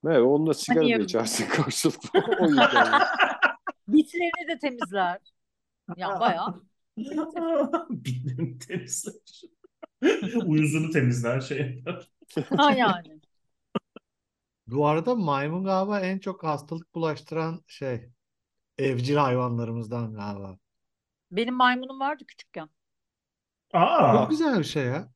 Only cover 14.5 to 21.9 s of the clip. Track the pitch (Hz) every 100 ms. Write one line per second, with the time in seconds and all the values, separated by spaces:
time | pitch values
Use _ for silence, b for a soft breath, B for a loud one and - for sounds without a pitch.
14.5 | _ - 123 147 151 165 247 170 139 143
15.5 | 170 190 190 196 208 185 190 196 185 165
16.5 | 147 - 165 - - 165 151 - 160 160
17.5 | 165 _ - 135 120 - _ _ _ _
18.5 | _ _ _ 135 123 123 147 139 127 127
19.5 | 117 117 117 110 120 113 107 104 101 98
20.5 | 95 _ _ _ _ _ _ _ 185 233
21.5 | 254 247 247 254